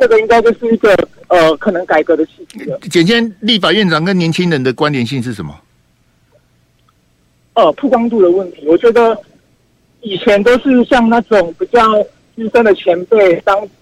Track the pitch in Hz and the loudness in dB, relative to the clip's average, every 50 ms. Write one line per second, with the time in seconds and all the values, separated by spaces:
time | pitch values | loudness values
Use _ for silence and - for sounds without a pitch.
0 | 262 220 226 220 220 214 233 226 214 233 226 - 247 226 226 - - 208 190 - | 2 2 2 2 2 2 0 2 2 0 -2 -2 -2 -2 -2 0 2 2 2 2
1 | - - _ - - - 180 175 160 160 156 143 - 214 185 170 185 - 175 156 | 0 -6 _ -20 -6 0 0 2 2 2 0 0 -4 -4 -4 -4 -4 -2 -2 -2
2 | 156 - 160 147 160 - _ _ 170 _ - 220 - 147 131 - - 190 - 175 | 0 0 -2 -2 -2 -6 _ _ -20 _ -18 -16 -12 -12 -12 -12 -12 -4 0 0
3 | 165 185 233 233 233 226 190 - 214 214 233 190 180 160 175 214 208 175 160 151 | 2 2 2 0 -2 -4 -6 -8 -4 -2 -2 0 0 0 0 0 0 0 0 0
4 | 165 190 196 180 165 165 156 - 180 175 160 135 127 131 120 - 156 151 147 127 | -2 -2 -2 0 0 -2 -2 -2 -2 -2 -2 -2 -2 -4 -2 -2 -2 -2 -2 -2
5 | 117 113 139 131 110 123 110 98 85 73 71 - _ _ _ _ _ _ _ _ | -4 -4 -6 -8 -6 -8 -10 -10 -12 -14 -14 -18 _ _ _ _ _ _ _ _
6 | _ _ _ _ _ _ _ _ _ _ _ _ _ _ _ _ _ _ _ _ | _ _ _ _ _ _ _ _ _ _ _ _ _ _ _ _ _ _ _ _
7 | _ _ _ _ _ _ _ _ _ _ - 226 196 156 143 - 285 247 254 226 | _ _ _ _ _ _ _ _ _ _ 0 2 2 2 0 -2 -2 0 0 0
8 | 233 233 233 220 185 175 175 196 190 175 - - 143 151 170 170 - 233 214 240 | 0 -2 0 2 2 2 2 0 -2 -6 -12 -10 -2 0 0 2 2 2 2 4
9 | 233 226 220 214 - _ _ _ _ _ _ _ _ _ _ _ _ _ _ _ | 2 2 0 -4 -8 _ _ _ _ _ _ _ _ _ _ _ _ _ _ _
10 | - 214 - - - - 202 202 202 240 247 247 - 277 254 247 233 - 285 247 | -12 -10 -10 -4 0 0 2 2 2 2 2 2 0 0 2 2 2 2 2 2
11 | 233 226 233 240 - - 220 196 170 170 170 - 185 - - 240 226 220 208 208 | 2 2 0 0 0 0 0 0 0 -2 -4 -10 -8 0 0 2 2 2 2 0
12 | 202 - _ _ _ _ _ 233 226 208 - 233 226 214 185 - - 180 170 175 | -2 -4 _ _ _ _ _ -10 -10 -2 0 2 2 2 0 0 0 -4 -4 -4
13 | 180 - 233 214 202 185 170 165 - 208 196 202 214 196 _ _ | -2 -2 2 2 4 2 2 0 0 -2 -2 -2 -4 -8 _ _